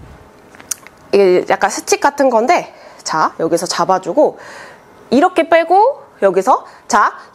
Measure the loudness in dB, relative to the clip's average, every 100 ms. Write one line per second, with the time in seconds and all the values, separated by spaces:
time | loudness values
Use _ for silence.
0 | -20 -20 -20 -20 -20 -20 -14 -14 -14 _
1 | -2 2 2 2 0 -2 -2 -4 -4 -2
2 | -2 0 0 2 0 -2 -2 -18 -20 -16
3 | -6 -2 -2 -2 -4 -2 -4 -4 -2 -2
4 | -2 0 0 -2 -20 -20 -20 -20 -20 -20
5 | -2 0 2 0 0 0 2 2 2 0
6 | -14 -2 0 0 0 0 -2 -20 -2 0
7 | 0 -4 -16